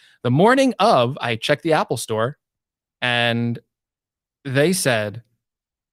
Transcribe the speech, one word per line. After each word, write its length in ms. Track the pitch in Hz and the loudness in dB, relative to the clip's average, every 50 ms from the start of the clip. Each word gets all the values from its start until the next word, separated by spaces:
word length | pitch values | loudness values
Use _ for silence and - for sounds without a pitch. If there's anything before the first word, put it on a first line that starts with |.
| _ _ _ _ - | _ _ _ _ -2
The 80 | 123 | 0
morning 420 | 127 151 190 226 262 277 269 262 - - | 2 4 4 4 4 4 2 2 2 2
of, 380 | 190 - 190 135 120 120 147 - | 2 4 4 4 2 0 -2 -4
I 160 | - 120 113 | -6 -6 -6
checked 280 | 110 - - 147 - - | -4 -2 -2 -2 -2 0
the 100 | 165 151 | 0 0
Apple 240 | 170 214 - 147 | 0 0 -2 -6
Store, 400 | 117 - - 113 107 113 131 151 - _ _ _ _ _ _ _ _ _ _ _ _ | -8 -6 -6 -4 -2 -2 -4 -6 -10 _ _ _ _ _ _ _ _ _ _ _ _
and 580 | 123 123 120 120 120 117 117 117 120 120 117 113 - _ _ _ _ _ _ _ _ _ _ _ _ _ _ _ - | -4 -2 0 0 0 0 0 -2 -2 -4 -6 -8 -12 _ _ _ _ _ _ _ _ _ _ _ _ _ _ _ -10
they 260 | 139 123 139 151 175 | -2 0 2 2 2
said, 500 | 190 185 - 139 120 110 107 104 104 117 - _ _ _ _ _ _ _ _ _ _ _ _ _ | 0 0 0 0 0 0 -2 -6 -10 -14 -18 _ _ _ _ _ _ _ _ _ _ _ _ _